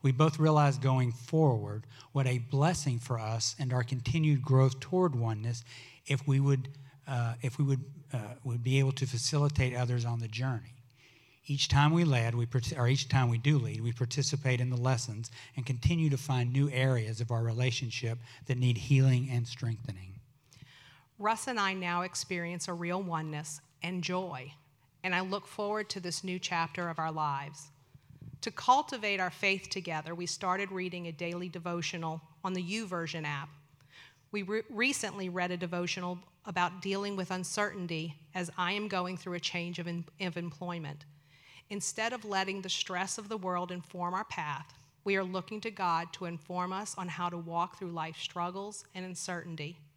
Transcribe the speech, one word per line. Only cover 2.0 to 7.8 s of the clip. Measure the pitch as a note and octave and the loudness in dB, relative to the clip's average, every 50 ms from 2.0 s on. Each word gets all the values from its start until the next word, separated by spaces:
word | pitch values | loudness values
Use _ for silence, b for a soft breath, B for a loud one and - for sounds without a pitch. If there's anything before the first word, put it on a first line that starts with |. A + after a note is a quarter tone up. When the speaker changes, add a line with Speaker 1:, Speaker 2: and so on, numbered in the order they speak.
| B B | B B
Speaker 1:
what | - C#3 C3+ | 0 0 2
a | B2+ B2+ B2 | 2 2 0
blessing | A#2 A#2 - C#3 D3 E3+ F3+ - - C#3+ A#2+ A#2 | -2 0 2 4 4 4 4 2 0 0 0 0
for | A#2 - B2+ A2+ | 0 -2 -2 -2
us | A2 G#2+ A2+ A#2 A2+ - - - | -2 -2 -2 0 -2 -2 -2 -2
and | D3 B2+ | -2 0
our | B2 B2+ | 0 0
continued | A#2+ A#2+ C3 B2 A#2 - - E3 D#3 D3+ D3 C3+ | 0 0 -2 -2 0 0 2 4 6 6 4 4
growth | - - C3 C3 C3+ C3 C3 - | 4 6 8 8 8 8 6 0
toward | - - F3+ F#3 F#3 F3 C3+ | -6 0 2 4 4 4 4
oneness | A#2+ A#2 A2 A2 G#2 G#2+ A#2 A#2+ A#2 B B B B B B B B B | 2 0 0 0 -2 -2 -4 -4 -4 B B B B B B B B B
if | - C#3 C3 - C#3+ | -2 -2 0 2 2
we | C3+ C3+ | 4 4
would, | C#3 C#3 C#3 C3 B2+ - B B B B B B _ - | 6 4 4 4 2 -4 B B B B B B _ -6
uh, | C3+ A#2+ A#2 A#2 A2+ A#2 | -2 -2 0 -2 -2 -2
if | - B2+ A2+ - | -4 -4 0 2
we | D3 | 2
would, | C#3 C#3 B2+ | 2 2 0